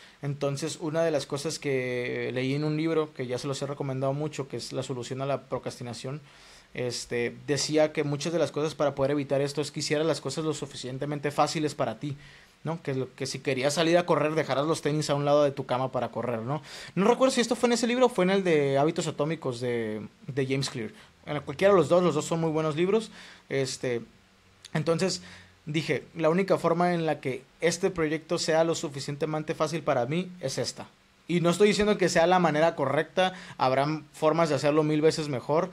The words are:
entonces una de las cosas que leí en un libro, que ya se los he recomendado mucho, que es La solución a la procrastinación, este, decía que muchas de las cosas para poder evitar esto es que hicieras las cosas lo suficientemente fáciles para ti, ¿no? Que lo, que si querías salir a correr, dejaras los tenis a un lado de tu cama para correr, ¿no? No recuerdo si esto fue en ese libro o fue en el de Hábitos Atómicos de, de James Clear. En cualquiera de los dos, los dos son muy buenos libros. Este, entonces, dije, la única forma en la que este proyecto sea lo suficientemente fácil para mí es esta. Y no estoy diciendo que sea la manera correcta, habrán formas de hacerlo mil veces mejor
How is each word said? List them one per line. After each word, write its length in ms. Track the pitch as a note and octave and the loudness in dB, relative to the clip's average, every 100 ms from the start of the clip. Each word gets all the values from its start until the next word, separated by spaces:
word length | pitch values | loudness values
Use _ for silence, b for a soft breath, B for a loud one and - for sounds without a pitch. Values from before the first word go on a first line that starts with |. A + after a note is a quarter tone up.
| B B | B B
entonces 560 | C#3+ C#3+ C#3+ C#3+ D#3 C#3 | -8 -4 -2 -2 -4 -6
una 220 | D#3+ D#3+ | -4 0
de 80 | E3 | 0
las 160 | D3 - | 0 -2
cosas 320 | C#3+ D#3+ - | -4 -4 -4
que 720 | C#3+ C3 B2+ B2 B2 B2+ A#2+ | -2 -2 0 -2 -4 -4 -4
leí 220 | B2 C3 | -2 -2
en 80 | C#3 | 0
un 140 | D3+ D3+ | 0 0
libro, 360 | E3 D#3+ D3+ | 0 0 -2
que 140 | - B2 | -4 -6
ya 120 | B2 | -4
se 100 | D3 | -4
los 120 | C3+ | -4
he 60 | C#3 | -6
recomendado 460 | C#3+ C#3 C3 C3+ | -6 -4 -2 -2
mucho, 360 | C#3+ D#3 D3+ C#3 | -2 -4 -6 -8
que 80 | A#2+ | -8
es 160 | - | -8
La 120 | C3+ | -8
solución 360 | C3 B2 A#2 C3 | -6 -8 -6 -6
a 60 | C3+ | -4
la 160 | C3+ | -4
procrastinación, 800 | - B2 B2+ - A#2+ A2+ C3 D3 C#3 B B B B | -4 -8 -8 -10 -12 -10 -10 -10 -14 B B B B
este, 640 | - B2 A#2+ - A#2+ A#2+ A#2+ B2+ | -8 -6 -6 -6 -2 -2 -4 -4
decía 460 | C#3 - D3+ D3+ | -2 0 2 2
que 120 | D#3 | 2
muchas 280 | C#3+ C#3+ E3+ | -4 -4 -2
de 60 | E3 | 0
las 140 | C#3 | 0
cosas 220 | D3 D#3 | -2 -4
para 200 | D3+ D3 | -2 -2
poder 160 | C#3 C3+ | 0 0
evitar 300 | D3 C#3 C#3 | 0 0 0
esto 200 | C#3+ D3 | 0 -2
es 100 | C#3+ | -6
que 100 | D#3 | -6
hicieras 260 | C#3 D3+ D#3+ | -2 0 0
las 140 | C#3 | -2
cosas 240 | C3+ D3+ | -4 -4
lo 100 | D#3 | -4
suficientemente 760 | C#3+ C#3 - B2+ C3 D3 C#3+ D3 | -4 -8 -10 -10 -6 -6 -4 -2
fáciles 420 | C#3+ D3+ E3 D3+ | 2 2 2 -2
para 240 | - B2 A2 | -2 -2 -2
ti, 180 | D3+ C#3 B B B B | -8 -8 B B B B
¿no? 180 | C#3+ E3+ | -6 -6
Que 120 | D3 | -4
lo, 200 | C3 B2 - | -4 -4 -6
que 100 | C3 | -8
si 140 | C3+ | -4
querías 340 | C#3+ C3 C#3 | -2 0 0
salir 240 | C#3+ E3 F3 | 2 4 4
a 80 | F3 | 4
correr, 280 | D3 D3+ | 2 2
dejaras 300 | D#3 C#3+ C3 D3+ | 0 0 0 0
los 140 | D#3 | 0
tenis 300 | D3 D3+ D3 | 0 -2 0
a 60 | C#3+ | 0
un 80 | |
lado 180 | C#3+ D3 | 4 4
de 80 | D3 | 4
tu 160 | C#3 C3 | 0 -2
cama 240 | B2 C3 | -2 -2
para 200 | B2+ A#2 | -2 -4
correr, 300 | A2 A2+ A#2 | -4 -4 -4
¿no? 200 | A#2 D3 B B B | -4 -6 B B B
No 120 | - G3 | 2 4
recuerdo 280 | A#3+ C4 | 6 4
si 60 | B3+ | 4
esto 160 | A#3 B3 | 0 2
fue 100 | A#3+ | 2
en 60 | |
ese 160 | A#3+ A#3 | 2 2
libro 180 | A#3+ B3 | 4 2
o 20 | |
fue 160 | A#3+ | 4
en 60 | F3+ | 2
el 140 | G3 | 4
de 340 | F#3 D#3 C#3 C3+ | 4 4 4 4
Hábitos 300 | D3+ E3+ D#3+ | 2 0 -4
Atómicos 520 | C#3 D3 D#3+ C#3 A#2 | -2 -2 -2 -4 -4
de, 460 | B2 A#2+ A2 G#2+ G#2 - - | -2 -2 -2 -6 -8 -14 -8
de 180 | C3+ C3 | -4 -2
James 240 | C3+ C3+ | -2 -2
Clear. 200 | B2 G#2+ B B _ - | -6 -10 B B _ -8
En 140 | D3 | -8
cualquiera 340 | D3+ C#3 F#3+ | -6 2 6
de 40 | G3 | 6
los 80 | C#3 | 6
dos, 140 | F3 | 4
los 120 | F3 | 4
dos 100 | D3 | 2
son 160 | D3 E3+ | -2 -2
muy 100 | E3 | 0
buenos 260 | D#3 D#3 D3 | 0 0 0
libros. 340 | F#3 A3 A3 B B B _ | 2 2 -2 B B B _
Este, 540 | C#3 C3+ - C3 A#2 A2+ - _ _ _ _ - | -2 -2 -4 -4 -4 -6 -16 _ _ _ _ -8
entonces, 480 | D#3+ D3+ E3 F#3 F3 B B B B - | -4 0 0 0 -2 B B B B -6
dije, 380 | D#3 D3 B2+ - E3+ | -4 0 -2 -4 0
la 140 | D#3 | 2
única 260 | F3 F#3+ D3+ | 4 2 2
forma 380 | E3+ E3+ F3+ | 2 2 2
en 100 | F3 | 2
la 160 | D#3+ C#3+ | 0 -2
que 240 | C#3 B2 - _ | -4 -6 -10 _
este 300 | E3 F3 F#3+ | 0 2 -2
proyecto 480 | F3+ D#3 D#3 - E3+ | 0 -2 -2 -4 -4
sea 260 | - D#3 | 2 2
lo 100 | E3 | 2
suficientemente 800 | D#3+ D#3+ C#3 C#3 C#3+ D#3 D#3 D3+ | 0 -4 -8 -8 -4 -4 -4 -4
fácil 280 | C#3+ D#3 E3 | -2 -2 -2
para 240 | C#3+ C3 A#2+ | 0 0 0
mí 260 | E3 F3+ - | -2 -4 -8
es 160 | C3+ C#3 | -6 -4
esta. 320 | A2+ - - _ _ _ - | -6 -8 -16 _ _ _ -4
Y 120 | F3 | 0
no 100 | E3+ | 2
estoy 180 | F3 G#3 | 4 4
diciendo 300 | F#3 G#3 G3+ | 4 2 2
que 100 | F3 | 2
sea 180 | F3+ E3+ | 4 6
la 140 | F#3 | 6
manera 340 | E3+ D3+ E3 | 4 4 2
correcta, 580 | E3 C3+ C#3 E3 - F#3 F3+ B B | 2 0 0 0 0 0 -2 B B
habrán 480 | C3 C3 C#3+ D#3 C#3 | 2 4 2 0 -6
formas 360 | - D#3 D#3+ E3 | 0 2 4 2
de 80 | C3+ | 2
hacerlo 260 | D3 D3+ | 2 4
mil 180 | D3+ D3+ | 2 4
veces 280 | D#3 D#3 D3 | 4 2 -2
mejor 420 | B2+ - D3+ F3+ | -4 0 0 0